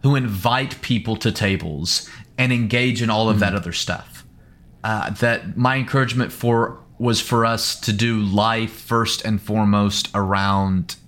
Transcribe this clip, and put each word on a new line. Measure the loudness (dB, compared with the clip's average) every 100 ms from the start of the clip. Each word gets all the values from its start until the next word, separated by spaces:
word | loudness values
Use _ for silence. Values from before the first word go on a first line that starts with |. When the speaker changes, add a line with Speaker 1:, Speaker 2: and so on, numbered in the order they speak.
Speaker 1:
who | 4 2
invite | 0 -2 0 0 -2 -8
people | -2 -2 0 -2
to | -2
tables | 0 0 0 -4 -6 -2 -2 -4 -18 -18 -2
and | 0
engage | 2 0 2 0 0
in | 0
all | 2 2
of | 4
Speaker 2:
Hmm. |
Speaker 1:
that | 2 0
other | -4
stuff. | -4 -4 -6 -8 -20 -20 -20 -20 -20 -20 -8
Uh, | -4 -2 -4
that | 0 0 0 -4 0
my | 2 2
encouragement | 0 0 2 0 -2
for, | -2 2 2 2 -4 -20 -4
was | 0 0
for | 2 2 2
us | 0 -2 -4
to | -2
do | 0 2 2
life | 2 2 2 2 -2
first | -8 -2 0 0 -2 -2
and | -2
foremost | 0 0 4 4 2 0 -4 -2
around | 0 0 2 2 2 0 -2 -8